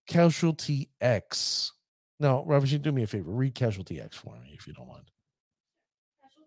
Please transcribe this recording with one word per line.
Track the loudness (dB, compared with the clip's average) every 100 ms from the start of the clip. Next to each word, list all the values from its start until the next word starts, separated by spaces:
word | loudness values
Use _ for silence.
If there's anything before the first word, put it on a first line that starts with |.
| 0
Casualty | 4 6 4 0 0 -2 -4 -6 0
X. | 2 2 -2 -4 -2 -2 -4 -8 _ _ _ 0
Now, | 2 2
Ravishing, | 2 2 4 0
do | 0
me | 0
a | 0
favor. | -4 -4
Read | -2 -2
Casualty | 0 -2 -2 -8 -12
X | -12
for | -16 -18 -18
me, | -20 -20
if |
you | -18
don't | -18 -20
mind. | -20 -20 _ _ _ _ _ _ _ _ _ _ _ _ _